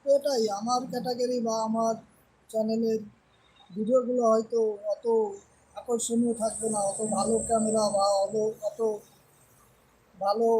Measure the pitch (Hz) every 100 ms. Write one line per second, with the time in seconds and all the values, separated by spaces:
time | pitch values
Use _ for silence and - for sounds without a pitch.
0 | 285 277 285 262 220 202 226 247 262 247
1 | 254 247 247 247 226 220 220 226 226 220
2 | - _ _ _ _ 220 220 220 226 220
3 | 208 _ _ _ _ _ - 175 214 254
4 | 240 247 226 220 220 233 220 202 208 202
5 | 233 226 214 196 - _ _ - - 233
6 | 233 233 240 226 220 - 220 214 196 196
7 | 220 190 202 226 220 226 220 220 208 202
8 | 196 196 196 214 214 220 208 - 226 208
9 | - _ _ _ _ _ _ _ _ _
10 | _ - 196 208 226 226